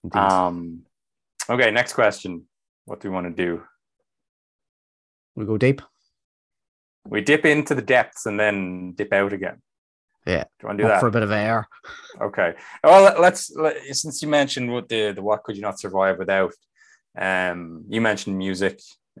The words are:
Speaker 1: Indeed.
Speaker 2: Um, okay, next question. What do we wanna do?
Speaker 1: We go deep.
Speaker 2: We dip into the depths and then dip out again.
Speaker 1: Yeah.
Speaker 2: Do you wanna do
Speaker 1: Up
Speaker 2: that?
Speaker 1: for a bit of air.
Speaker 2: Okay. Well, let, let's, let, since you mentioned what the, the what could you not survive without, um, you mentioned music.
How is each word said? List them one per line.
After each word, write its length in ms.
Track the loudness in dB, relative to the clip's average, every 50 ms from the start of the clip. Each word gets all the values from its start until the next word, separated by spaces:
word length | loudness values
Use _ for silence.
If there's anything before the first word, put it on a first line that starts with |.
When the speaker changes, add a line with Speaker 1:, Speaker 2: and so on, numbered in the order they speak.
| -12
Speaker 1:
Indeed. 140 | -6 -2 0
Speaker 2:
Um, 640 | 2 2 4 2 2 0 -4 -6 -10 -12 -14 -16 -20 _ _ _ _ _ _ _ _ _ _ -12 -8
okay, 220 | -4 0 2 2 2
next 240 | 2 0 -2 -2 0
question. 540 | 0 2 2 0 -2 -8 -12 -12 -12 -14 _ _ _ _ _ _ _ _
What 140 | -16 -16 -12
do 100 | -10 -8
we 40 | -8
wanna 160 | -6 -6 -6
do? 320 | -6 -4 -4 -4 -4 -6 -10 -16 _ _ _ _ _ _ _ _ _ _ _ _ _ _ _ _ _ _ _ _ _ _ _ _ _ _ _ _ _ _ _ _ -12
Speaker 1:
We 100 | -8 -4
go 140 | -4 0 2
deep. 240 | 2 2 2 2 -4 -20 _ _ _ _ _ _ _ _ _ _ _ _ _ _ _ _ _ _ _ _ _ _ -12
Speaker 2:
We 160 | -6 -4 -2
dip 240 | 2 2 2 4 4
into 300 | 4 2 2 2 -2 -2
the 80 | -2 0
depths 420 | 2 2 2 2 0 -4 -10 -8
and 140 | -4 -2 0
then 540 | 0 0 0 0 -4 -6 -8 -10 -10 -10 -8
dip 200 | -8 -4 0 0
out 200 | 0 0 0 -2
again. 280 | -6 -8 -8 -10 -12 _ _ _ _ _ _ _ _ _ _ _ _ -6
Speaker 1:
Yeah. 180 | -4 -2 -2 -4
Speaker 2:
Do 60 | -6 _ _ -12
you 40 |
wanna 100 | -8 -4
do 60 | 0 2
Speaker 1:
Up 40 | 2
Speaker 2:
that? 80 | 4 4
Speaker 1:
for 80 | 2
a 40 | 2
bit 120 | 0 0 0
of 80 | 0
air. 360 | -2 -2 0 0 -2 -2 -4 -6 -14 -20 -20 -20 -20 -20 -20 -18 -12 -8
Speaker 2:
Okay. 320 | -8 -6 -2 -2 -2 -2 -2 -6 -14 -20 -6 2 6
Well, 180 | 8 10 10 10
let, 160 | 10 8 6
let's, 320 | 4 4 4 2 -4 -10 -6
let, 220 | -2 -2 -2 -2 -4 -10 -8 -8
since 260 | -8 -6 -8 -8 -8
you 60 | -4
mentioned 440 | 0 2 2 2 0 -2 -6 -4 -4
what 160 | -4 -6 -6 -4
the, 240 | -2 -2 -2 -2 -4
the 80 | -4
what 220 | -2 -2 -2 -2 -4
could 120 | -8 -10
you 60 | -8 -6
not 160 | -8 -8 -8
survive 400 | -8 -4 -2 0 2 2 0 -2
without, 340 | -2 0 0 0 0 0 -4 _ _ _ _ _ _ _ _ _ _ _ -10
um, 680 | -6 -4 -2 -2 0 -2 -2 -4 -6 -10 -14 -16 -16 -12
you 140 | -6 -4 0
mentioned 360 | 0 0 0 -2 -4 -6 -6
music. 420 | -4 -4 -4 -4 -2 -2 -4 -4 -6 -18 -20 -20 _ _ _ -16 -10